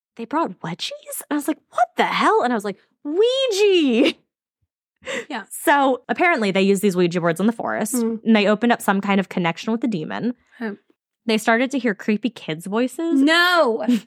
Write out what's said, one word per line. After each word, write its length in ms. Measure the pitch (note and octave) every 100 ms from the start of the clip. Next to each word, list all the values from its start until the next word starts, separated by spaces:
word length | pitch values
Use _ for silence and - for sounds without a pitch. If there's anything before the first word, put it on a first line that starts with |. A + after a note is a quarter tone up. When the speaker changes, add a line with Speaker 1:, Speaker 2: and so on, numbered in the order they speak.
| _ -
Speaker 1:
"They 80 |
brought 340 | A3+ D4+ - F3+
wedgies?" 600 | E3 F3 - D5 - C5+ -
And 40 |
I 20 |
was 120 | D4 C#4+
like, 120 | - _
"What 200 | - F5+ -
the 60 | F3+
hell?" 340 | - C#4+ G#4+
And 80 | B3
I 60 | A3+
was 80 |
like, 140 | G3+ F#3+ _ _
"Ouija!" 1120 | D4 E4+ A#4+ C5 C5 F#4+ G#4 F4+ C#4 A3+ E4 - _ _ _ _ _ _ _ _ - C5+ -
Speaker 2:
Yeah. 160 | C4 -
Speaker 1:
So 520 | - - C#4+ C4+ B3 -
apparently 420 | A#3+ F4 D4+ G3+
they 120 | F#3+
used 180 | G3 G3
these 160 | G#3 F3+
Ouija 240 | F3 F3
boards 200 | E3+ E3
in 60 | G#3
the 60 |
forest, 420 | A3+ A3+ A3 A3 B3
Speaker 2:
Mm. 240 | A3+ A3+
Speaker 1:
and 100 | A3+
they 120 | G#3+ G3
opened 260 | G#3+ A#3+
up 80 | A#3
some 220 | - G3
kind 180 | G3+ G3
of 80 | F3+
connection 420 | - E3+ E3 -
with 120 | A3+
the 40 | B3+
demon. 480 | F3+ D3 G2+ A3 A#3+ _ -
Speaker 2:
Oh. 160 | A3 G3+ _ _ _ _ A3+
Speaker 1:
They 100 | A3
started 340 | A#3+ A3+ C4
to 60 | C#4
hear 160 | A#3+
creepy 360 | F#3+ - G#3 A#3
kids' 360 | - - D#3+ F#3+
voices. 540 | G#3+ B3+ - E4 C4+
Speaker 2:
No! 640 | C#4+ E4+ F4+ F4 C4 A3 A3 A3+